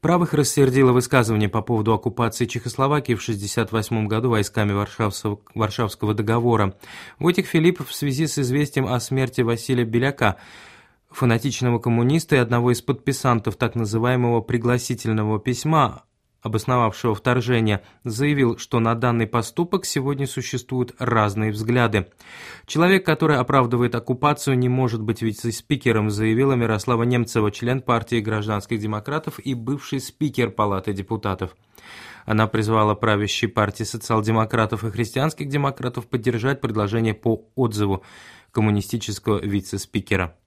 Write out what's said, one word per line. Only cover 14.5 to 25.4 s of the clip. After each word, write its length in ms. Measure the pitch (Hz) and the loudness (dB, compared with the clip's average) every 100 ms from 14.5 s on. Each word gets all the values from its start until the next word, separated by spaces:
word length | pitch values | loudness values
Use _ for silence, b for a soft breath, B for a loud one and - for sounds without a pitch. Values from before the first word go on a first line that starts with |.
| 120 117 123 123 120 113 110 107 107 | 0 2 0 -2 -6 -2 0 0 -2
письма", 640 | 127 120 156 160 123 - _ _ _ _ | -2 -4 0 2 2 -2 _ _ _ _
обосновавшего 720 | - 107 - 123 117 - 120 | -4 -4 0 2 2 0 -2
вторжение, 680 | 104 - 123 117 123 110 101 B B | -2 0 0 2 2 2 0 B B
заявил, 520 | 127 110 147 143 123 113 | -10 -2 0 4 2 0
что 220 | - 120 | -2 0
на 160 | 113 | 0
данный 320 | 113 123 117 110 | 0 0 0 0
поступок 580 | 117 110 - 175 190 | -2 -4 -4 -2 -2
сегодня 440 | - - 135 139 135 | -2 -4 -2 -4 -4
существуют 680 | - 123 127 - 127 123 - | -6 -6 -8 -6 -4 -4 -4
разные 500 | 120 117 104 101 107 | 0 2 2 2 -2
взгляды. 560 | 107 110 123 117 104 90 _ B B B B - | -2 0 2 4 2 -2 _ B B B B -6
"Человек, 380 | 151 175 190 | 0 4 4
который 340 | 185 156 156 147 | 2 0 2 2
оправдывает 580 | 127 139 120 120 120 120 | 2 2 2 2 0 0
оккупацию, 600 | - 127 147 147 - 127 | -4 0 0 0 0 2
не 120 | 123 | 2
может 340 | 127 127 113 | 2 0 -2
быть 200 | 107 110 | -4 -2
вице-спикером", 840 | 113 107 | -2 -2